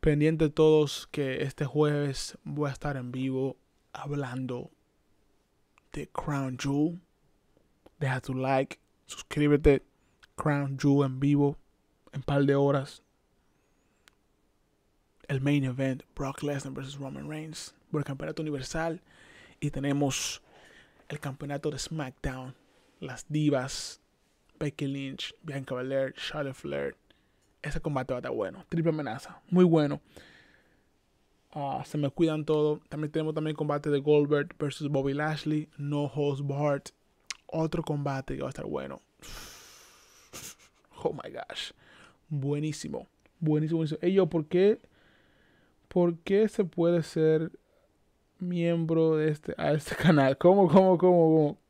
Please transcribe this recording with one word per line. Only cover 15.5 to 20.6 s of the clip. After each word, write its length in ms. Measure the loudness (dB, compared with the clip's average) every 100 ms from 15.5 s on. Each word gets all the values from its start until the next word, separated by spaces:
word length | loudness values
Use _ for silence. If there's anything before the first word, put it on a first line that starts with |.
| 2
event, 400 | 2 0 -2 -4 -10 -8
Brock 280 | -8 -4
Lesnar 320 | -4 -4 -8 -12
versus 240 | -12 -12
Roman 280 | -12 -10 -10
Reigns 460 | -10 -10 -12 -16 _ _
por 120 | -6
el 40 | -4
campeonato 380 | -8 -8 -8
universal. 580 | -6 -6 -6 -4 -4 -6 _ _ -20 -20 -20 _
Y 120 | -6
tenemos 720 | -2 -2 0 0 0 -6 -8 _ -20